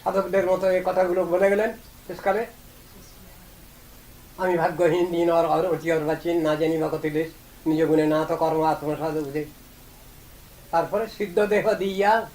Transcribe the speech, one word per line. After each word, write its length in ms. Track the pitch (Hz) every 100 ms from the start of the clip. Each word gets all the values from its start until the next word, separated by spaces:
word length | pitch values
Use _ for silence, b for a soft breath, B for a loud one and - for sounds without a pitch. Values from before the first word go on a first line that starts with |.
সাধকদের 420 | 190 190 180 190 180
মতো 240 | 185 190
এই 120 | 185 180
কথাগুলো 400 | 180 185 180 170
বলে 240 | 180 196
গেলেন, 240 | 202 220 226 - - -
শেষকালে, 380 | 180 202 196 233 - - - - - - - - - - - - - - - - - - -
"আমি 200 | 185 175
ভাগ্যহীন, 480 | 160 160 175 175 175
দীন 260 | 170 170
অর-, 160 | 170 165
অর-, 200 | 156 180
অতি 240 | 156 165
অর্বাচীন, 500 | 160 151 156 170 170
না 140 | 156 151
জানি 220 | 160 160
বা 120 | 160
কতি 180 | 151 156
দেশ, 180 | 151 160 - - - 160
নিজ 180 | 156
গুণে 240 | 160 156 151
না 180 | 151 160
তো 100 | 165
কর্ম 280 | 160 160
আত্মসাধ 540 | 156 147 147 143 160 156
বুঝে।" 280 | 143 147 151 - - - - - - - - - - - -
তারপরে, 360 | 170 151 202 220 -
"সিদ্ধ 280 | 208 175 208
দেহ 280 | 208 202
দিয়া 520 | 202 196 190 196 226 220